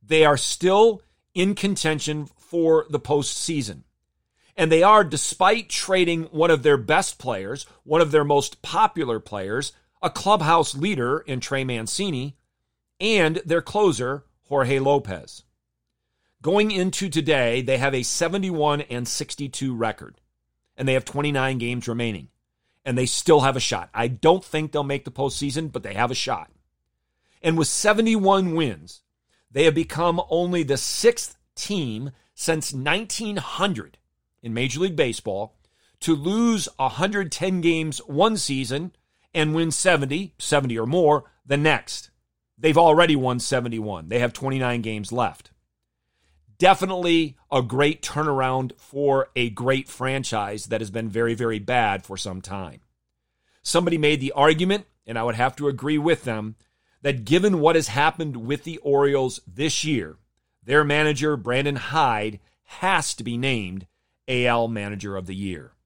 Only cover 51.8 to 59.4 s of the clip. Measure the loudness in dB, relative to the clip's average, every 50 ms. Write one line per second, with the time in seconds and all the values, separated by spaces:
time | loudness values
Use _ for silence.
51.8 | 2 2 -2 -4 -6 -12 -12 -10 -8 -10 -10 -10 -12 -10 -10 -10 -10 -12 -14 -20
52.8 | _ _ _ _ _ _ _ _ _ _ _ _ _ _ _ _ _ 0 0 2
53.8 | 2 2 0 2 2 2 2 2 -2 -4 2 4 6 6 6 4 2 0 0 -2
54.8 | -4 _ _ _ _ -10 -6 -4 -4 -4 0 0 0 -2 0 -2 -4 -4 -4 -2
55.8 | -4 -2 -2 0 2 0 0 0 -2 -6 -6 -6 -6 -10 -12 _ _ _ _ _
56.8 | _ _ _ _ -4 -4 -4 -4 0 2 2 4 4 2 2 4 4 4 4 4
57.8 | 0 0 0 2 2 2 0 -2 -8 -8 -8 -8 -6 -6 -6 -6 -6 -12 -14 -8
58.8 | -2 2 2 4 4 4 2 0 0 -2 -4 -8